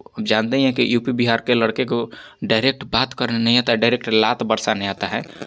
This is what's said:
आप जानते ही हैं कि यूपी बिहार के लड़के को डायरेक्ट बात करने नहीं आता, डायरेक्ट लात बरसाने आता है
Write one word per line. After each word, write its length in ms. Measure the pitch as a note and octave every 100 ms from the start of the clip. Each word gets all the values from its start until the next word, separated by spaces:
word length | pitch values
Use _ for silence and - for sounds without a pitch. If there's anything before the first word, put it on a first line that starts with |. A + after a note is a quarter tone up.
| -
आप 160 | -
जानते 320 | G#2+ A2 A2+ C3+
ही 80 |
हैं 80 | C3+
कि 200 | B2+ A#2
यूपी 180 | A#2 A#2+
बिहार 300 | A#2+ A#2 A#2 -
के 80 |
लड़के 300 | B2 A2+ -
को 260 | B2 A#2+ A2+ - - -
डायरेक्ट 400 | G2+ A2 B2 C3
बात 280 | - A2+ C3
करने 240 | - A#2+ A#2
नहीं 200 | A2+ B2
आता, 160 | A#2+
डायरेक्ट 340 | A#2 A2+ A#2+ A#2
लात 340 | A2 A2 B2
बरसाने 440 | A2+ A2 - G#2 G2+
आता 200 | G2 F#2+
है 160 | G#2+ D3+ -